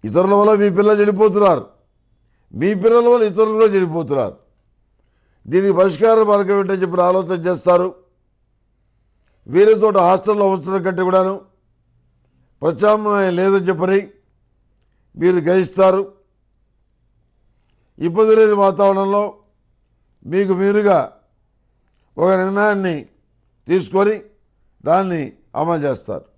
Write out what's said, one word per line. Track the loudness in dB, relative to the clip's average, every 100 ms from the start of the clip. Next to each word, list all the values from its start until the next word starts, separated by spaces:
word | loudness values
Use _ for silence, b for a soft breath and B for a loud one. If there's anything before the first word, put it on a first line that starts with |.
ఇతరుల | -2 0 2 2
వల్ల | 2 2
మీ | 0 0
పిల్లలు | 0 2
చెడిపోతున్నారు, | 0 2 0 2 0 0 -4 _ _ _ _ _ _ _ _
మీ | -6 -4 0
పిల్లల | 2 2 2
వల్ల | 2 0
ఇతరులు | 0 -2 2
కూడా | 2 2
చెడిపోతున్నారు. | -2 -6 -4 -4 -4 -8 _ _ _ _ _ _ _ _ _ _ -4
దీనికి | -2 0 2
పరిష్కార | 0 2 2 2
మార్గం | 2 0 0 -2
ఏంటని | -2 -4
చెప్పి | -4 0
ఆలోచన | 0 0 -2 -6 -4
చేస్తారు. | -4 2 2 0 -8 _ _ _ _ _ _ _ _ _ _ _ _ _ _ -4
వేరే | 2 4 4
చోట | 2 2
హాస్టల్లో | 2 2 0 0 0
ఉంచడం | -2 -4 -4
కంటే | -4 -4 0
కూడాను | 0 0 -6 _ _ _ _ _ _ _ _ _ _ _ _
ప్రత్యామ్నాయం | -6 0 0 0 0 0 0 0
లేదని | 0 0 0
చెప్పని | -2 0 -2 -2 _ _ _ _ _ _ _ _ _ _ -4
మీరు | 0 0 0
గ్రహిస్తారు. | 0 0 2 2 2 -4 _ _ _ _ _ _ _ _ _ _ _ _ _ _ _ _ _ _ _
ఇబ్బంది | -6 0 2 4
లేని | 4 4
వాతావరణంలో | 0 2 0 0 -2 -2 -4 -10 _ _ _ _ _ _ _ _ -6
మీకు | -4 -2
మీరుగా | 0 0 0 2 0 0 _ _ _ _ _ _ _ _ _ _ -4
ఒక | 0 0
నిర్ణయాన్ని | -2 -2 -2 -2 -4 -6 -12 _ _ _ _ _ -4
తీసుకొని | -4 -2 -2 0 -2 -10 _ _ _ _ _
దాన్ని | -2 -2 0 -6 -8 -14 _ -8
అమలు | -4 -2 -4
చేస్తారు. | -6 -8 -14 _